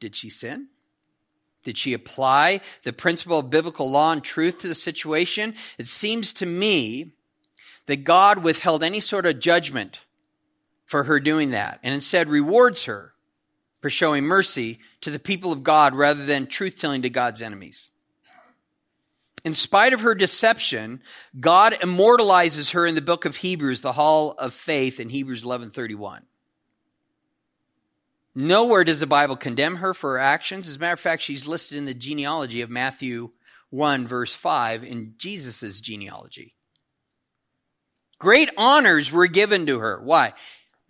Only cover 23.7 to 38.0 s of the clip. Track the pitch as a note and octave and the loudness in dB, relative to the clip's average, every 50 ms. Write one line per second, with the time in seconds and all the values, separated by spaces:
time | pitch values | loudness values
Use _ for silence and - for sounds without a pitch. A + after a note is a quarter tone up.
23.7 | B2 A#2 - C3 A#2+ D3 D3+ D#3 D#3 D#3 D3+ D3+ - - C3 B2+ - - - E3 | -2 -2 -4 -4 -2 2 2 4 4 4 2 0 -4 -6 -8 -8 -10 -8 -4 -2
24.7 | D#3 C#3 C3 B2+ B2+ - A2+ A#2 B2+ C#3 C3+ C3 B2+ A2 A2+ B2 B2+ A#2+ A#2+ G#2 | 0 0 0 -2 -2 -6 -10 -8 -8 -8 -6 -6 -8 -10 -6 -6 -8 -8 -8 -10
25.7 | - C3+ A#2+ A2 G#2+ G#2 G#2 F#2+ D#2+ - - _ _ _ _ _ _ _ _ _ | -10 -10 -10 -10 -10 -12 -12 -14 -14 -16 -20 _ _ _ _ _ _ _ _ _
26.7 | _ _ _ _ _ _ _ _ _ _ _ _ _ _ _ _ _ _ _ _ | _ _ _ _ _ _ _ _ _ _ _ _ _ _ _ _ _ _ _ _
27.7 | _ _ _ _ _ _ _ _ _ _ _ _ _ C3 C#3 D#3+ F#3 G#3+ A#3 B3 | _ _ _ _ _ _ _ _ _ _ _ _ _ -4 0 2 4 4 4 4
28.7 | A3 F#3+ F3 E3 D#3+ C#3 D#3 C#3 D3+ C#3+ D3 C#3 C3 - - C3+ A#2 C3 C#3+ E3 | 4 4 4 4 2 0 0 2 4 4 4 2 -2 -6 -8 -6 -2 -2 -2 -2
29.7 | F3+ E3+ F#3+ F#3+ F3+ - - C#3 C3 B2+ C3+ C#3 D3 D#3+ - - F#3+ G3 F3+ D#3+ | -2 -4 -6 -6 -6 -4 -6 -4 -2 0 2 2 2 0 -2 -8 -10 -10 -12 -12
30.7 | C#3+ C#3 E3+ F3 F3 - - F3 E3 D#3+ - - C#3 C3+ - D3 E3 D#3+ - - | -10 -6 -4 -4 -4 -2 -2 -4 -4 -4 -6 -8 -10 -10 -8 -8 -8 -8 -8 -8
31.7 | D3 C#3+ C#3+ C3+ B2+ A#2+ A#2+ C3+ D3 D3 C#3+ C#3+ D#3+ D#3+ C#3 A#2+ A2+ A#2+ A#2+ A2+ | -8 -10 -10 -10 -10 -10 -10 -8 -8 -6 -6 -6 -6 -6 -6 -6 -8 -8 -8 -8
32.7 | A#2+ B2 C3 C3+ C3 - C#3 B2+ A#2+ A#2 A#2 A#2 - _ _ _ _ _ _ _ | -6 -6 -6 -6 -6 -8 -10 -10 -8 -10 -10 -14 -18 _ _ _ _ _ _ _
33.7 | C3 C3 D3 D3 C#3 C3 B2 A#2 B2 B2 A#2+ - - - - - D#3+ C3+ A#2+ A2+ | -6 -2 0 0 0 -2 -4 -6 -6 -6 -6 -6 -8 -6 -2 -2 0 0 -2 -2
34.7 | A2+ A2+ B2 C3 B2 A#2 A2+ A2 A2 - - F#3 G#3 F#3 C#3 B2 A2 - A#2+ G#2 | -4 -8 -10 -12 -14 -14 -14 -16 -16 -16 -14 -12 -12 -12 -12 -12 -12 -12 -12 -12
35.7 | F#2+ G2+ - A#2 G#2+ G2+ G2 F#2+ - - - - - - - - _ _ _ _ | -12 -14 -14 -14 -14 -14 -14 -16 -16 -18 -20 -20 -20 -20 -20 -20 _ _ _ _
36.7 | _ _ _ _ _ _ _ _ _ _ _ _ _ _ _ _ _ _ _ _ | _ _ _ _ _ _ _ _ _ _ _ _ _ _ _ _ _ _ _ _
37.7 | _ _ _ _ _ _ | _ _ _ _ _ _